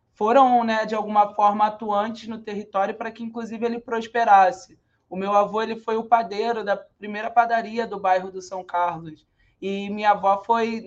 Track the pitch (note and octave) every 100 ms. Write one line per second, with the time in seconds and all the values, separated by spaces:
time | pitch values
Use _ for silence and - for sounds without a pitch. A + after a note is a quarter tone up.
0 | _ _ G#3+ B3+ B3+ B3 A3+ A3 G#3+ A3
1 | G#3 G#3 G#3 - G#3 G#3+ G#3+ G#3+ A3 G3+
2 | A3 A3+ A3 A3 - G#3 G#3 G3 G3 G#3+
3 | A3 A3+ A#3 A#3 A3+ A3 A#3 A#3+ - A3+
4 | A3+ A#3 A3+ G3 F#3 F3+ - - _ _
5 | _ F3+ G3 G3+ G#3 G#3 A3 A3+ A3+ A3
6 | A3 F3 F#3+ G3+ A3+ A3+ G3+ G3 - _
7 | G#3 G#3 A3+ - A#3 A#3 G#3 A3+ A3 F#3+
8 | F#3+ F#3 F#3+ F#3+ F3+ F#3+ F3+ F3 F3 E3
9 | D#3+ D#3 _ _ _ _ F#3+ G3 G3+ G#3
10 | G#3+ G3+ F#3+ G3 - A3+ A3+ A3